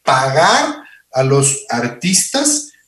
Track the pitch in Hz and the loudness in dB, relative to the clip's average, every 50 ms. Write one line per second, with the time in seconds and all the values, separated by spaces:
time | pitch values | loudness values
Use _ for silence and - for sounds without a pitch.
0 | - - - - 135 135 131 151 170 196 233 277 302 302 294 - - - - - | -2 0 0 0 0 0 2 2 4 4 4 2 0 -2 -4 -8 -14 -20 -20 -20
1 | _ _ - 131 135 135 139 139 135 135 - - - - 120 120 120 - - - | _ _ -2 0 0 2 2 2 2 0 -2 -4 -6 -6 -4 -4 -4 -4 -6 -4
2 | - 180 196 - - - - 277 302 294 - - - - _ _ _ | -2 0 0 0 0 -2 -2 -2 0 0 -2 -4 -6 -10 _ _ _